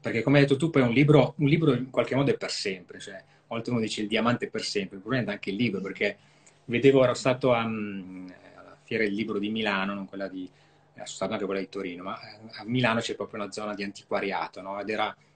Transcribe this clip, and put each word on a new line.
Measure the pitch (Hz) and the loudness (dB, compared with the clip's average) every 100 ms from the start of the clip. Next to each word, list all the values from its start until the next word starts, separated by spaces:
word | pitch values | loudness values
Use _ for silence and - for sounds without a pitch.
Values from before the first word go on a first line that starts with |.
perché | 117 117 | -4 0
come | 135 143 | 4 6
hai | 139 | 6
detto | 131 | 4
tu | 160 | 4
poi | 139 | 4
un | 123 | 4
libro, | 113 147 143 123 - | 6 8 8 6 2
un | 139 | 2
libro | 165 156 | 4 4
in | 120 131 | 2 0
qualche | 123 117 127 | -2 0 2
modo | 139 | 2
è | - | 0
per | 95 | -4
sempre, | - 101 92 90 95 | -6 -6 -6 -10 -16
cioè, | - 95 | -16 -16
a | - _ - | -20 _ -8
volte | 117 120 | -6 -2
uno | 123 | 0
dice | 107 - | 0 -4
il | 104 | -2
diamante | 110 113 120 104 | 2 2 2 -2
è | |
per | 107 | -6
sempre, | - 104 95 95 | -4 -4 -4 -8
probabilmente | 104 127 101 | -4 -2 -2
anche | 101 104 | -6 -4
il | 98 | 0
libro, | 120 95 | 0 -2
perché | 95 95 104 - _ _ - _ - | -6 -2 -4 -4 _ _ -20 _ -4
vedevo, | 117 135 135 | 4 6 8
ero | 123 | 6
stato | 117 135 127 131 | 2 0 2 2
a, | 117 113 | 2 0
mm, | 110 104 98 92 92 92 90 92 90 | -4 -6 -8 -10 -12 -14 -16 -20 -20
alla | 90 - | -20 -20
Fiera | - 113 | -6 -2
del | 104 | 0
Libro | 101 110 101 | -2 -2 -2
di | 104 | -2
Milano, | 110 107 98 98 | -2 0 0 -2
non | 101 95 | -4 -10
quella | 98 95 | -8 -8
di, | 92 92 | -8 -12
eh, | _ _ _ _ | _ _ _ _
sono | - 104 | -16 -14
stato | - 95 | -6 -6
anche | 107 98 | -4 -2
quella | 95 | -4
di | 92 | -4
Torino, | 98 95 87 | -6 -8 -8
ma, | 95 113 | -10 -10
eh, | - - 110 - | -14 -20 -16 -12
a | 107 | -2
Milano | 127 123 117 | 2 2 2
c'è | 113 107 | -2 -6
proprio | 98 110 | -8 -8
una | 104 | -8
zona | 107 104 | -6 -6
di | 101 | -6
antiquariato, | 101 - - 101 98 87 87 95 | -8 -10 -6 -4 -2 -4 -6 -8
no? | 95 101 | -10 -8
Ed | 101 | -4
era | 107 104 - _ | -2 -4 -6 _